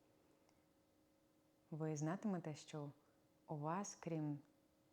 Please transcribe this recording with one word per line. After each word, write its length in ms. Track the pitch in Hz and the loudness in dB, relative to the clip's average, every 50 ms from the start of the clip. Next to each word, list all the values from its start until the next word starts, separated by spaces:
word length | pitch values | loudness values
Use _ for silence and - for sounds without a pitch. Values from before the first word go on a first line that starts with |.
| - - - - - - - - - - - - - - - - - _ _ _ _ _ _ _ _ _ _ _ _ _ _ _ - - | -20 -20 -20 -20 -20 -20 -20 -20 -20 -20 -20 -20 -20 -20 -20 -20 -20 _ _ _ _ _ _ _ _ _ _ _ _ _ _ _ -14 -8
ви 260 | 165 151 160 156 156 | -4 0 0 2 2
знатимете, 580 | 147 151 156 175 196 - 220 190 175 - 160 147 | 2 2 2 2 2 2 2 2 2 0 -2 -4
що 360 | - - - - 156 143 147 - - - - - - - - - - - | -6 -8 -6 -4 -4 -4 -4 -6 -10 -18 -20 -20 -20 -20 -20 -20 -18 -8
у 100 | - 160 | -4 -4
вас, 400 | 147 147 156 165 190 202 - - - | 0 0 2 2 0 0 -4 -6 -6
крім 380 | - 165 165 160 151 151 147 143 - - - - - - - _ - - | -4 -2 0 2 2 2 2 0 -4 -12 -20 -20 -20 -20 -20 _ -20 -20